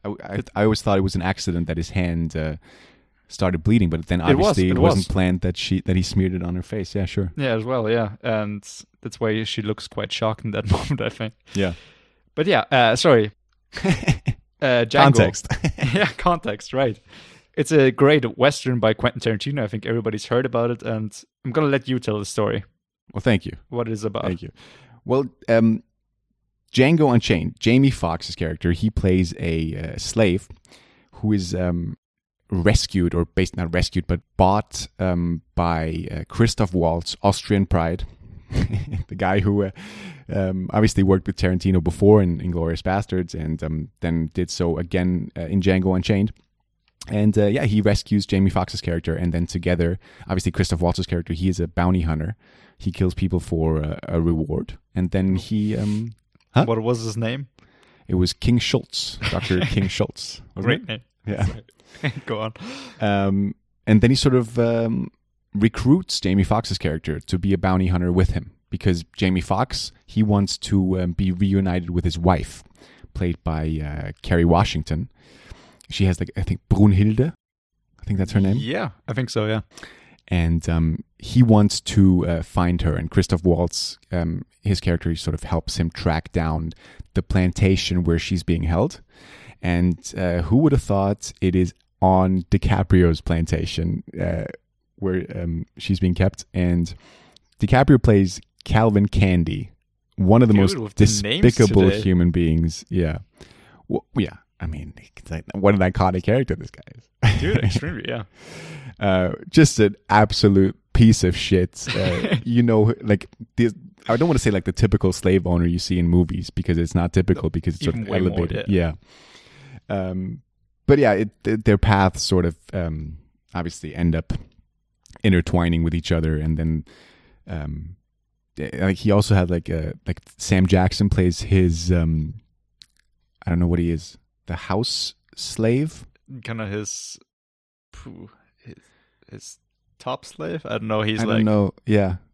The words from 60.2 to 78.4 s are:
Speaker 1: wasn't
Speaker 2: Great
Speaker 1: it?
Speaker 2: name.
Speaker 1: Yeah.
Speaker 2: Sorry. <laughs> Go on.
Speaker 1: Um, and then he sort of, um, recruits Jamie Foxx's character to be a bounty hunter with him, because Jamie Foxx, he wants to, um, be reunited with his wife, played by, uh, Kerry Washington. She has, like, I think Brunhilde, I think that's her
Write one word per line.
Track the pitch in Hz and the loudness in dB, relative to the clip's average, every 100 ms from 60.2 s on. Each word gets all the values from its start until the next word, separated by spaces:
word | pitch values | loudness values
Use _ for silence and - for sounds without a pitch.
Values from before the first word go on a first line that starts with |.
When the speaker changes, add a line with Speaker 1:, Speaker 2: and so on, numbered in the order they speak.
| - - - - | -16 -16 -16 -6
Speaker 1:
wasn't | 110 | -2
Speaker 2:
Great | 117 | -2
Speaker 1:
it? | 247 | -4
Speaker 2:
name. | 110 _ _ 104 | -12 _ _ -8
Speaker 1:
Yeah. | 101 98 | -4 -4
Speaker 2:
Sorry. | 110 _ _ _ - 147 131 | -4 _ _ _ -8 -8 -8
<laughs> | - | -10
Go | 107 | -8
on. | 110 - 208 269 - - | -8 -10 -16 -16 -18 -6
Speaker 1:
Um, | 107 101 98 98 101 - _ _ - | -2 0 0 0 -2 -6 _ _ 2
and | 107 | 4
then | 117 | 4
he | 135 | 2
sort | 143 127 | 2 2
of, | 113 120 | 0 -2
um, | 117 117 113 117 - _ _ _ _ | 0 0 -2 -4 -6 _ _ _ _
recruits | 101 113 - 127 170 - - | 0 0 2 2 2 2 -4
Jamie | 95 98 | 0 2
Foxx's | 92 107 - - | 2 0 -2 -6
character | 80 78 - 69 | -4 -4 -6 -8
to | - 90 | -4 -4
be | 98 | 0
a | 92 | 0
bounty | 92 92 92 | 2 0 0
hunter | 90 90 | 0 2
with | 90 92 | 2 2
him, | - - _ _ | 0 -8 _ _
because | 92 101 87 80 - | -2 0 0 -4 -2
Jamie | 95 92 | 0 0
Foxx, | - 98 131 - - _ _ | -2 -2 -2 -6 -10 _ _
he | 107 | -2
wants | 107 101 98 - | 2 2 0 -4
to, | - 101 92 92 | -2 0 0 -2
um, | 90 | -2
be | 85 95 | -2 -2
reunited | 90 98 98 95 90 87 | 0 2 2 0 -2 -2
with | 87 | -2
his | 87 82 | -2 0
wife, | 85 82 - - - _ - _ - | 2 2 -2 -14 -20 _ -20 _ -14
played | - 90 - - | -6 -4 -4 -6
by, | 80 78 78 | -4 -4 -4
uh, | 76 76 - - | -6 -8 -10 -12
Kerry | - 87 85 | -2 2 4
Washington. | 85 104 76 - 78 123 _ _ - - - _ _ _ | 4 2 -2 -4 -6 -6 _ _ -20 -20 -20 _ _ _
She | - 95 | 0 0
has, | 90 | 2
like, | 90 - | -4 -6
I | |
think | - 90 _ | -4 -6 _
Brunhilde, | 95 104 98 104 110 151 - _ _ _ _ _ _ | 6 6 6 4 2 0 -4 _ _ _ _ _ _
I | - | -6
think | 98 | -4
that's | 95 | 0
her | 104 | 2